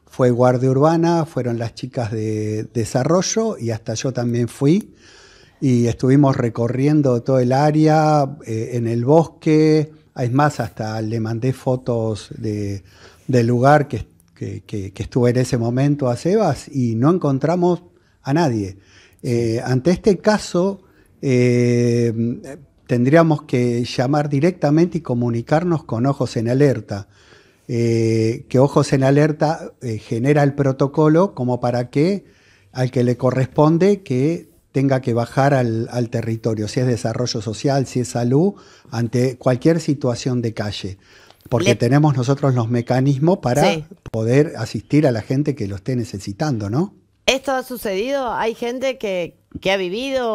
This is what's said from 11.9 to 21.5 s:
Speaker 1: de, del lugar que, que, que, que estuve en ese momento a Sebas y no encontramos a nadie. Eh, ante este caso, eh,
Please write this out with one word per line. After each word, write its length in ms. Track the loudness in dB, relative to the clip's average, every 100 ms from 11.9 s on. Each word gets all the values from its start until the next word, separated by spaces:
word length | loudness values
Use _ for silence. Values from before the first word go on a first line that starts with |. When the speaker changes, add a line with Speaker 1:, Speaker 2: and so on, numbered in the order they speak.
| -4 -2 -6 -10 -10
Speaker 1:
de, 460 | -6 -6 -6 -8 -12 -20 -20 _ 0
del 220 | 2 2
lugar 400 | 4 6 4 2
que, 180 | -6 -10 _ _ -12
que, 260 | -10 -10
que, 300 | -10 -10 -10
que 100 | -10
estuve 280 | -4 2 2
en 80 | 2
ese 200 | 0 -2
momento 500 | -2 0 0 0 -2
a 80 | -2
Sebas 520 | 0 0 0 -2 -6
y 260 | -4 -2
no 160 | 0 2
encontramos 720 | 2 0 0 0 0 2 0 -6 _ _ _
a 100 | -4
nadie. 460 | 0 0 -2 -4 -10 _ -20 -20 _
Eh, 380 | -4 -2 0 -2
ante 260 | -2 0 0
este 260 | 0 2 2
caso, 640 | 2 0 -2 -2 -2 -4 _ _ _ -8
eh, 920 | 0 2 4